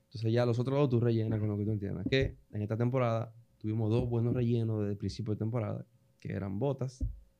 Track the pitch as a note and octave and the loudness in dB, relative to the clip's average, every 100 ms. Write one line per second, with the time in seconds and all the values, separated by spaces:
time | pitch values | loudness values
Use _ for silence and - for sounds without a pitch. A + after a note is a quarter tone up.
0 | _ G#2+ A2+ A#2 B2 A#2 B2 C#3 C#3+ A#2 | _ -6 0 2 2 2 0 2 4 4
1 | A#2+ A#2 A2 A2 G#2+ G#2 G#2 G#2+ G2 F2+ | 4 2 2 0 0 0 0 -2 -2 -4
2 | F#2 C3 C3+ - - G#2+ G#2 A2+ B2 C3 | 0 2 0 -4 -10 -6 -2 0 0 2
3 | A#2+ A2+ A2+ - - _ G#2+ A2 A2 A#2 | 2 0 -4 -10 -20 _ -4 0 2 2
4 | B2 A#2 A#2+ B2 A#2+ A#2 A2+ G#2+ G#2 G2+ | 2 2 2 2 2 2 0 0 -2 -2
5 | G2 - A2 G#2 A2 A#2+ G#2 G#2+ - _ | -4 -4 -4 -2 -2 -2 -4 -6 -10 _
6 | _ _ - G2+ G2 G2 C#3 C3+ C3 - | _ _ -8 -6 -4 -2 -2 -2 -6 -4
7 | - - - _ | -6 -8 -18 _